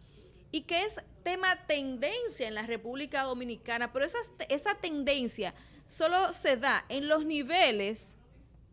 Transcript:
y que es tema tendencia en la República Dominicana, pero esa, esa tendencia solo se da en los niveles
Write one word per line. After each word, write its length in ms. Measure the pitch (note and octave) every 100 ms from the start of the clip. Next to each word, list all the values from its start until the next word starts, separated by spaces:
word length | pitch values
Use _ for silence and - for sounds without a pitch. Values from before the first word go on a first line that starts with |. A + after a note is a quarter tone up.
| - - - - -
y 80 | D#4
que 240 | - F4
es 160 | G#4+ - - -
tema 420 | F4 F#4 F#4 F4+ -
tendencia 800 | D4 C4+ B3+ D4 A#4+ A#4 - A3+
en 80 |
la 80 | G#3+
República 640 | A3 A3+ A3 C4+ C#4+ C#4
Dominicana, 680 | C4+ B3 B3 A3 - A#3 A#3+
pero 120 | C4
esa, 140 | D#4 A#4 A4+ - -
esa 280 | C#4+ G4+ G#4
tendencia 800 | F4 D4 C#4 C#4+ A#3+ - F#3 - - - -
solo 460 | - E4 F4+ F4+
se 240 | F4 D#4 B3
da 280 | C4 G#3 -
en 200 | C4+ D4
los 160 | D#4
niveles 920 | D#4 D4 C4 F4 D4+ G#3 G3 A3 - - - - - - -